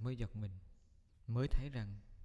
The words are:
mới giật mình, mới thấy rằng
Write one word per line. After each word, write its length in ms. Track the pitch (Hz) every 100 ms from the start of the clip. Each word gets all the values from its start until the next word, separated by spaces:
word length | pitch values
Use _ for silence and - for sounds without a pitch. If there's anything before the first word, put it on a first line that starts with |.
mới 140 | 120 127
giật 200 | - 107
mình, 220 | 104 92 - - - - - - -
mới 220 | 117 135
thấy 200 | - 139
rằng 300 | 131 104 101 - -